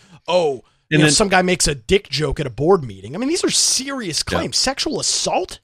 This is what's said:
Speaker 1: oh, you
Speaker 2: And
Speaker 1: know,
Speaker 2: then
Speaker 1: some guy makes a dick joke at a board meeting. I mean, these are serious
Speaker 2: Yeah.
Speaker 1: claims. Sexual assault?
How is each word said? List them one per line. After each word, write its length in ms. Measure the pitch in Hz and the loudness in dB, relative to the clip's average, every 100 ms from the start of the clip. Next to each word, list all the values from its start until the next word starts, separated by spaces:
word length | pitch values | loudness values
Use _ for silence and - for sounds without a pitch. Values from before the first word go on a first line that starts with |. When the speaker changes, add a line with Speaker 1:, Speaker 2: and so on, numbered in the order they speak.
| _ 165 - | _ -16 -2
Speaker 1:
oh, 360 | 180 156 131 - _ _ | 0 0 -2 -10 _ _
you 60 | |
Speaker 2:
And 60 | 156 | 4
Speaker 1:
know, 60 | 151 | 4
Speaker 2:
then 60 | |
Speaker 1:
some 140 | 143 202 | 4 4
guy 140 | 185 | 4
makes 240 | 180 175 170 | 2 0 0
a 80 | |
dick 340 | 143 - 196 - | -4 0 0 0
joke 300 | 135 151 135 | -4 -2 -2
at 80 | 139 | -6
a 40 | |
board 340 | 107 151 190 | -2 2 2
meeting. 300 | 127 98 101 165 | 2 -12 -12 -6
I 20 | |
mean, 100 | 262 | -2
these 140 | 359 | 0
are 80 | 339 | 0
serious 720 | - - - 269 277 196 143 - | 2 2 0 -4 -6 -6 -4 -2
Speaker 2:
Yeah. 120 | 175 | -2
Speaker 1:
claims. 180 | 143 - | -2 0
Sexual 440 | - 277 330 240 | 0 -2 -4 -2
assault? 580 | - - - - 370 - | -2 -2 -2 -2 -4 -10